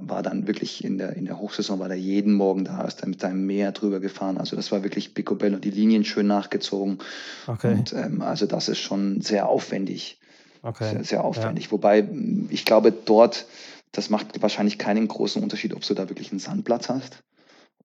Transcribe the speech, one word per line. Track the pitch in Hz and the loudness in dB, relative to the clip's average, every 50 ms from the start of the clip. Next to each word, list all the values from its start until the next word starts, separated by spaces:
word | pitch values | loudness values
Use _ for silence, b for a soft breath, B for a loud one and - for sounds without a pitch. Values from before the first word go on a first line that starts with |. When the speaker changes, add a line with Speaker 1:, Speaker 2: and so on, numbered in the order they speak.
Speaker 1:
war | 95 - - 92 - | -8 -6 -6 -4 -4
dann | - 95 98 104 | -4 -4 -4 -2
wirklich | - 107 - - - - - - | -2 -2 -4 -4 -8 -8 -8 -6
in | 101 98 95 | -4 -4 -4
der, | 98 92 - | -4 -6 -6
in | - 92 | -6 -6
der | 92 92 85 | -8 -8 -8
Hochsaison | 98 104 - - 104 104 104 92 | -8 -8 -6 -6 -4 -4 -4 -4
war | 92 92 | -4 -4
der | 95 92 | -6 -4
jeden | 92 95 98 101 101 104 104 | -4 -2 0 0 2 4 4
Morgen | 101 98 95 95 95 95 | 4 4 4 2 2 0
da, | 90 92 92 110 | -4 -4 -6 -6
ist | - - - | -6 -6 -6
da | - 98 | -6 -6
mit | 92 - | -6 -4
seinem | - 95 92 95 95 | -4 -4 -2 -2 -2
Mäher | 98 98 101 101 98 | 0 0 0 0 -2
drüber | 98 - - 104 98 95 | -2 -2 -2 0 0 0
gefahren. | 92 98 95 - 101 95 92 - | -2 -4 -6 -4 -4 -4 -2 -2
Also | - - - - | -4 -4 -6 -6
das | 101 - - | -4 -2 -2
war | 101 95 | -2 -2
wirklich | 101 - 101 - - - | -2 -4 -4 -6 -6 -4
picobello, | - 101 - 104 98 - 104 98 95 | -6 -2 -2 -2 2 2 2 2 2
die | - 104 | -2 -2
Linien | 98 98 107 110 113 110 104 | 0 4 6 6 6 6 4
schön | - - - 104 101 | 2 2 2 2 4
nachgezogen. | 104 101 101 - - 101 - - - 98 98 98 98 95 B B B B B B B B B B | 4 2 0 -2 -4 -4 -4 -2 -2 -2 0 -2 -2 -4 B B B B B B B B B B
Speaker 2:
Okay. | 120 110 - - 104 101 117 | -6 0 2 2 4 4 2
Speaker 1:
Und, | - - | 0 -2
ähm, | - - - - - | -4 -4 -2 -2 -2
also | - - - 82 104 | -2 -2 0 0 0
das | - - - - - | 0 0 0 0 0
ist | 110 - | -2 -2
schon | - - 101 98 98 98 98 101 | -2 -2 -2 0 0 0 0 0
sehr | - - 107 98 98 113 | 0 0 2 2 4 4
aufwendig. | - 131 - - 117 104 98 95 95 92 - - - _ b b b b b b b b b | 2 2 2 0 -4 -4 -2 -4 -4 -6 -8 -12 -16 _ b b b b b b b b b
Speaker 2:
Okay, | 117 110 - 113 110 113 110 | -8 -6 -4 -4 -2 -2 -4
Speaker 1:
Sehr, | 110 | -4
sehr | - - - - 117 - | -2 -2 0 0 0 -2
Speaker 2:
ja. | 120 110 110 110 | -2 -2 -2 -2
Speaker 1:
aufwendig. | 107 - - | -4 -4 -2
Wobei, | - 104 - 104 104 107 | -2 2 4 6 6 6
m, | 104 104 - - - - - - - - | 6 4 0 -4 -2 -2 0 -2 -2 -2
ich | - - - | -4 -2 2
glaube, | - 113 110 113 117 | 6 6 8 8 6
dort, | 104 - - - 110 107 117 113 - - - B B B B B B B B B - | 6 4 4 6 8 10 10 8 8 2 -10 B B B B B B B B B -6
das | - 104 - | -6 -2 0
macht | 107 107 101 - - - | 0 -2 -2 -4 -6 -2
wahrscheinlich | 104 104 - - 104 104 104 - | -2 0 0 2 0 0 0 -2
keinen | - 107 104 110 113 107 | -2 0 0 0 0 0
großen | - - 110 104 - 107 104 | -2 -2 -2 -2 0 -2 -4
Unterschied, | 101 - 104 - 107 - | -4 -4 -4 -6 -6 -6
ob | - - | -4 -4
du | - 104 | -2 -2
da | - 92 85 | -2 -2 -6
wirklich | 98 - - - | -6 -10 -10 -8
einen | - 98 | -8 -8
Sandplatz | - - 85 101 110 - 120 120 - - | -6 -4 -6 -4 0 0 0 0 0 -4
hast | 120 135 131 - - - _ _ b b b b b b b b b b _ | -4 -4 -6 -10 -16 -20 _ _ b b b b b b b b b b _